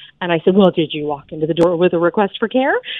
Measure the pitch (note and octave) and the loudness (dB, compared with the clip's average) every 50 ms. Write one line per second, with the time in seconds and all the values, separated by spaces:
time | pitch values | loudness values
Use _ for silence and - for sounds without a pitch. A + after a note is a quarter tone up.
0 | - - _ - F#3 F3 E3+ D#3+ - G3 F#3 G3+ G3 F3 - F3 D#3 - - D3+ | -20 -20 _ -10 -4 -2 -2 0 2 2 4 6 4 4 4 2 -4 -4 -4 -8
1 | D3 D3 D3 C#3+ - - F3 D#3 D#3 D#3 E3 E3 E3 F3+ F3+ D#3+ F3+ F3 F3+ E3 | -6 -6 -8 -8 -10 -12 -8 -6 -4 -2 0 2 2 2 2 2 0 0 2 2
2 | E3+ E3+ - A3 G3+ G3 - - A#3 G#3 - C4 C4 D4 F#4+ B4 - - - | 0 0 0 0 -2 -2 -2 -6 -6 -2 -2 0 0 0 -2 -4 -6 -8 -14